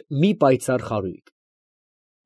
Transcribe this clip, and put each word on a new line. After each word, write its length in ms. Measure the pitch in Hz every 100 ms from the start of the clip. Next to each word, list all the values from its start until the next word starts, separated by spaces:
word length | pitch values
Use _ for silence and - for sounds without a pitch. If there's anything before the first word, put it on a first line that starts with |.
| -
մի 180 | 143 185
պայծառ 520 | 214 143 127 - 127 117
խարույկ։ 460 | 107 95 85 _ _ _ _ _ _ _ _ _ _